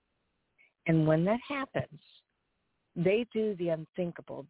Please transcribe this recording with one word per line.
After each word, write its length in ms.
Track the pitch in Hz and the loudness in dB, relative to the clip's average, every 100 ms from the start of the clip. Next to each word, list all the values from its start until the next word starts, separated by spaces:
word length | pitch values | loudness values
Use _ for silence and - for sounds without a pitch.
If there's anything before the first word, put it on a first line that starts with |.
| _ _ _ _ _ _ _ _ - | _ _ _ _ _ _ _ _ 2
And 220 | 165 156 | 4 6
when 160 | 156 | 4
that 160 | 175 233 - | 2 0 -4
happens, 540 | 190 269 - - 151 _ _ _ _ _ _ _ _ _ - | -8 -6 -6 -6 -12 _ _ _ _ _ _ _ _ _ -2
they 300 | 175 208 240 | 0 0 0
do 220 | 220 220 190 | -2 -2 -2
the 120 | 175 | -2
unthinkable. 760 | 160 160 - 175 160 147 135 139 | -4 -6 -6 -6 -8 -14 -14 -4